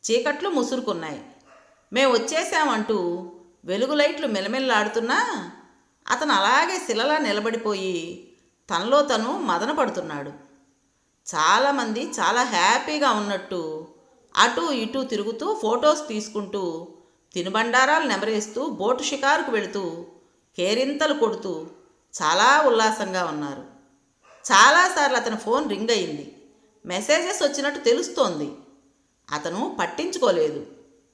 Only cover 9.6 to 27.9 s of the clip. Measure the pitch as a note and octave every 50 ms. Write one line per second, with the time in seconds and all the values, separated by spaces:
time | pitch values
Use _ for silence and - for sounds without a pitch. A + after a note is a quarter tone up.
9.6 | G3 B3 D4+ D4 C#4 - - F#3 D#3+ D#3 D3+ C#3+ C#3+ C#3+ - - - _ _ _
10.6 | _ _ _ _ _ _ _ _ _ _ _ _ _ - - D#3+ D#3 D#3+ F#3+ A3
11.6 | C4 C#4 C#4+ C4+ A#3 A3 G#3+ A3+ C#4+ - - - F#3+ E3 G#3+ A#3+ B3 B3+ A3 F3
12.6 | F3 G3 A3+ D#4+ - - D4+ D4+ C#4+ C4+ A3+ G#3 G#3 G3+ G3+ F#3 F#3+ - F#3+ F3
13.6 | E3 D#3 D#3 D#3 E3 - - _ _ _ _ _ _ _ _ - G3 A#3+ A#3+ -
14.6 | E4+ D#4+ C#4+ B3 A3 A3 - C4+ B3+ - A#3 G3+ G3+ G#3+ A3+ A3+ D4 F#4+ G#4+ -
15.6 | - G#3+ A#3 A#3+ C#4 D4+ D#4 D4+ - - A3+ G#3+ G#3+ - - G#3+ G3+ F#3 - G3+
16.6 | F#3+ F3 D#3+ E3 E3+ - - - _ _ _ _ _ _ _ F3+ F3 F#3+ F#3+ G#3+
17.6 | A3+ A#3+ A#3 B3+ C4 C4+ D4 D#4+ D#4+ C4+ G#3 F#3+ G3 A3 A3 G#3 G#3+ - - A#3
18.6 | C4+ D#4+ A3+ - - A3+ B3+ B3+ C#4 - C#4+ C#4 C#4+ C#4 D4 D#4+ - - A#3 G#3+
19.6 | F#3+ F#3 G3 G3+ F#3+ E3+ E3 E3+ E3+ - - - _ _ _ _ _ _ _ -
20.6 | F3 F#3 G#3+ A#3 C4 C4+ D4 C#4+ D#4 D4+ D4+ D4 A3+ G#3+ - - - G3 E3+ D#3+
21.6 | D#3 - - - _ _ _ _ _ _ - - E3+ D3+ E3 F#3 G#3+ B3 C#4 D4+
22.6 | D#4 C4+ A#3 A3 A3 A3 G#3+ A3 G#3 F#3+ F#3 F#3 F3+ E3 D#3 D3+ D3 C#3+ C#3 -
23.6 | - - - - _ _ _ _ _ _ _ _ _ _ - - _ - - G3
24.6 | G#3+ C4 D4+ E4+ F4+ F#4 F#4 E4 D4 C#4 B3+ A#3+ A#3 A#3+ A3 G#3 - G#3 A#3 C#4
25.6 | D#4 - G#3 F#3+ G#3+ A3+ A#3 G#3 F3 D#3+ D3+ D3 D3 - - - - - _ _
26.6 | _ _ _ _ _ - F3 F#3+ G#3+ - D4 E4 F4 F4+ G#4 - D#4 C#4+ C#4+ -
27.6 | C4+ C#4+ C#4+ - - A#3